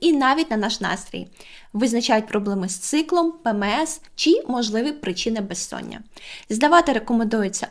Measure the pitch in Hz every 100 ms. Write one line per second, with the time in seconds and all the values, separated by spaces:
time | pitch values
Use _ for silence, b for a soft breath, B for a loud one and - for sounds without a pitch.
0 | 339 294 262 262 330 220 208 - 180 185
1 | - 185 175 B B B B 208 247 233
2 | 240 220 214 214 202 196 185 - - 302
3 | 320 349 330 320 233 208 196 240 311 -
4 | - - 302 427 - 247 220 214 277 294
5 | - 180 233 220 196 170 - - - -
6 | - B B B B 214 294 339 339 233
7 | 220 233 220 226 196 - -